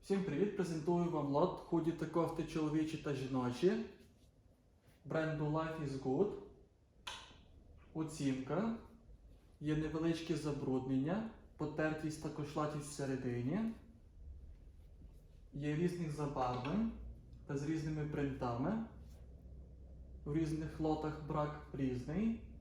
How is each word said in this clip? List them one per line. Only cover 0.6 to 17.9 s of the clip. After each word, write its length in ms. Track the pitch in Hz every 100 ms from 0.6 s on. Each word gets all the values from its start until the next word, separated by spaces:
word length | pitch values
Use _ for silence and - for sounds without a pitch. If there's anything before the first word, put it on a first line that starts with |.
| 170 160 147 175 170
вам 160 | 151 143
лот 240 | 143 180
худі 420 | - - 170 160
та 140 | 160 156
кофти 380 | 170 160 -
чоловічі 520 | 156 160 151 156 156 135
та 180 | 151
жіночі. 580 | 131 131 131 123 120 180 226 226 - - - - - - - - - - -
Бренду 400 | - 156 160 151
Life 400 | 151 156 160 -
is 180 | 143 135
Good. 300 | 135 135 196 - - - - _ - - - - - - - - - - -
Оцінка. 800 | 160 151 143 139 127 127 151 226 226 - - - - - - - -
Є 160 | 151 156
невеличке 600 | 156 156 165 160 - 151
забруднення, 920 | 151 135 135 131 117 131 139 196 226 - - -
потертість 640 | 151 147 156 156 156 -
та 60 | 160
кошлатість 600 | 147 143 160 151 147 -
всередині. 720 | - 139 131 123 120 123 180 226 226 - - - - - - - - - - - - - - - - -
Є 220 | 143 147 151
різних 360 | 175 - 156
забарвлень 760 | 147 143 131 123 123 123 190 226 - - - - - -
та 100 | 143
з 100 | 143
різними 380 | 160 151